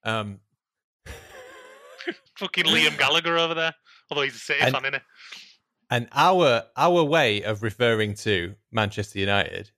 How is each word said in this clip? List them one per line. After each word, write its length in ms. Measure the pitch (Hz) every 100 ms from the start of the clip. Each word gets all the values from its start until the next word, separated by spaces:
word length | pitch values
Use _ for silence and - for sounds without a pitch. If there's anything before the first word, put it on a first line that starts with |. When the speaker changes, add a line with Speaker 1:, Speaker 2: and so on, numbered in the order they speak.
Speaker 1:
Um, 340 | 113 110 104 98 _ _ _ _ _ _ -
<laughs> 40 | - - - - - - - - - - - _ -
Speaker 2:
Fucking 280 | 190 -
Liam 320 | 160 160 156 147
Gallagher 380 | 139 160 165 170
over 180 | 165
there. 200 | 165 160 160 _ - _
Although 120 | 147
he's 140 | 139 120
a 20 |
City 220 | - 147
Speaker 1:
And 140 | 131
Speaker 2:
fan, 100 | 135
isn't 100 | 135
he? 60 | 139 _ _ - - - _ _ _ _
Speaker 1:
and 180 | 123 117
our, 520 | 139 165 185 156 117 - -
our 280 | 160 175
way 380 | 151 165 131 104
of 180 | 101 107
referring 520 | 110 - 120 110 107
to 400 | 101 110 98 87 104 _
Manchester 460 | 113 104 104 101 98
United 520 | 98 101 85 90 98